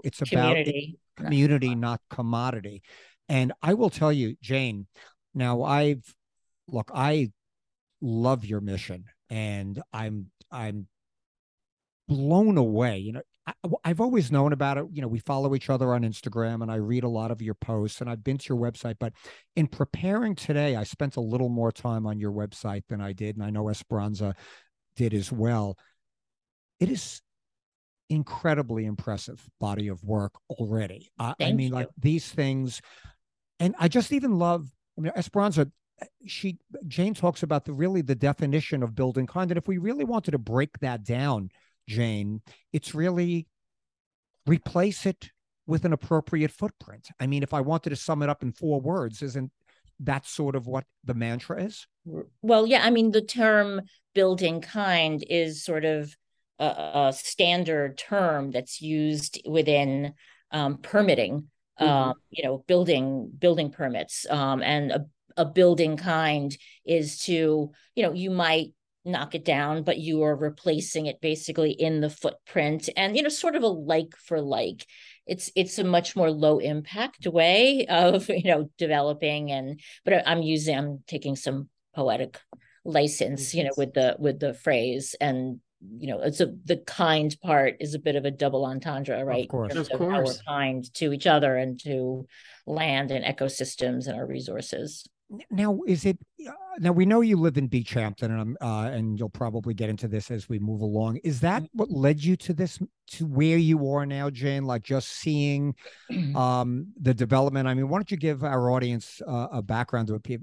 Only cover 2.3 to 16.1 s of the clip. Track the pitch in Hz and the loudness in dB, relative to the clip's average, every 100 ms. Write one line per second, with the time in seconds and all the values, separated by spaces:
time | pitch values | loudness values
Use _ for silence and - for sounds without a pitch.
2.3 | 117 123 117 101 101 - - - _ - | -2 -2 -6 -10 -16 -20 -20 -20 _ -2
3.3 | 135 127 - 156 214 214 - 151 147 113 | 2 2 0 0 2 2 2 2 2 0
4.3 | 131 - 131 127 104 98 _ - _ _ | -4 -4 -2 -2 -4 -10 _ -20 _ _
5.3 | - 123 120 147 143 147 139 - _ _ | -2 0 0 2 2 2 0 -6 _ _
6.3 | _ _ _ - 120 - 139 139 156 120 | _ _ _ -8 -6 -4 0 2 2 0
7.3 | - _ _ _ _ _ - 127 113 120 | -4 _ _ _ _ _ -8 -4 2 2
8.3 | 131 104 104 101 98 - 90 101 _ - | 2 0 -4 -4 -6 -6 -12 -16 _ -10
9.3 | 110 107 101 98 98 - 110 110 107 98 | -6 -6 -6 -6 -10 -10 -8 -8 -8 -10
10.3 | _ _ 127 110 104 98 _ _ _ _ | _ _ -10 -8 -8 -12 _ _ _ _
11.3 | _ _ _ _ _ _ _ - 143 139 | _ _ _ _ _ _ _ -4 -2 2
12.3 | 175 220 180 117 107 123 98 104 120 - | 4 6 4 4 2 0 -2 -6 -10 -12
13.3 | _ - - 175 - 160 170 240 247 131 | _ -16 -10 -6 -4 -2 0 2 2 2
14.3 | 143 143 139 139 139 165 151 127 113 - | 4 4 2 0 -2 -4 -6 -4 -4 -2
15.3 | 135 139 139 - 131 127 123 113 | -2 0 0 0 0 2 2 0